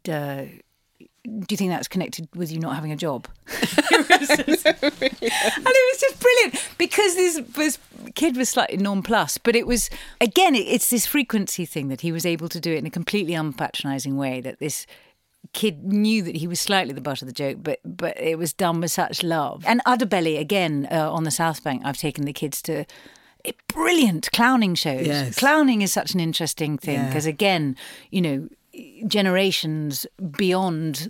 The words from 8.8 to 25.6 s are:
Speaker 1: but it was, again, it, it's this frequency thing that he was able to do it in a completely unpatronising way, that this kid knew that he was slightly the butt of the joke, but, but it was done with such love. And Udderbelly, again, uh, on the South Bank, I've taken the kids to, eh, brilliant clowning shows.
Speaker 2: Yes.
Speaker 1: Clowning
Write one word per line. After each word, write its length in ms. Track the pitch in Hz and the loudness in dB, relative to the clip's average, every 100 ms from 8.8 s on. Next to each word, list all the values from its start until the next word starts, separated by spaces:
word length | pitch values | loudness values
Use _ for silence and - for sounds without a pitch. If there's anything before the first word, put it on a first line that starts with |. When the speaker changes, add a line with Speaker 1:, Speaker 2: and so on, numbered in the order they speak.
| 202 196 180 220 147 - | 0 0 2 2 2 0
Speaker 1:
but 120 | 233 233 | 2 2
it 120 | - | 2
was, 220 | 240 - - - - | 0 -2 -8 -16 0
again, 340 | 233 359 370 240 | 2 6 6 4
it, 40 | - | 2
it's 220 | 226 - | 0 2
this 160 | 240 - | 0 2
frequency 600 | 294 247 214 185 - 165 | 0 0 -2 -2 -4 -6
thing 220 | 156 139 | -4 -4
that 120 | 131 | -4
he 100 | 165 | -4
was 140 | 165 170 | -2 -2
able 220 | 165 165 | -2 -4
to 100 | 170 | -4
do 120 | 165 | -2
it 40 | 156 | -2
in 80 | 156 | -2
a 40 | |
completely 440 | 170 165 208 170 | -6 -2 0 0
unpatronising 840 | 165 156 127 - - 139 135 135 139 | -2 -2 -2 -4 -4 -4 -4 -4 -2
way, 220 | 135 127 | -2 -4
that 180 | 127 - | -8 -8
this 260 | 147 - - - _ _ _ _ - | -6 -6 -10 -20 _ _ _ _ -14
kid 300 | - 214 147 | -2 -2 -2
knew 380 | 190 208 214 220 | -2 2 2 2
that 120 | 170 156 | -2 -4
he 100 | 170 | -4
was 120 | 170 | -4
slightly 340 | - 190 139 | 0 0 0
the 80 | 139 | -6
butt 200 | 139 131 | -6 -6
of 60 | 131 | -8
the 60 | |
joke, 240 | 123 139 - | -6 -6 -4
but, 180 | 151 - 165 | -6 -6 -8
but 340 | 180 170 - | -6 -6 -2
it 180 | 160 160 | -2 -2
was 160 | 170 | -4
done 260 | - 175 165 | -2 0 0
with 100 | 170 | -2
such 320 | - 156 - | -2 -2 -2
love. 400 | 165 165 139 - 175 | 0 0 -2 -4 0
And 140 | 240 247 | 2 2
Udderbelly, 540 | 240 214 190 160 151 | 2 2 2 2 0
again, 480 | 151 202 165 147 139 | 0 0 2 0 0
uh, 200 | 160 156 | 0 0
on 120 | 165 | 0
the 80 | 160 | -2
South 320 | - 165 151 | 0 0 0
Bank, 180 | 151 127 139 | -4 -4 -4
I've 120 | 139 | -4
taken 280 | 151 147 143 | -4 -4 -6
the 80 | |
kids 280 | - 147 - | -4 -6 -6
to, 220 | - 151 147 - - - _ _ - | -4 -6 -6 -14 -20 -20 _ _ -12
eh, 60 | - - | -10 -8
brilliant 640 | - 330 339 233 156 - | -2 2 4 4 2 -2
clowning 440 | - 240 254 202 165 | 2 4 4 4 2
shows. 320 | 156 131 156 | -2 -2 0
Speaker 2:
Yes. 280 | 143 127 - | -2 -2 2
Speaker 1:
Clowning 440 | 277 311 | 4 6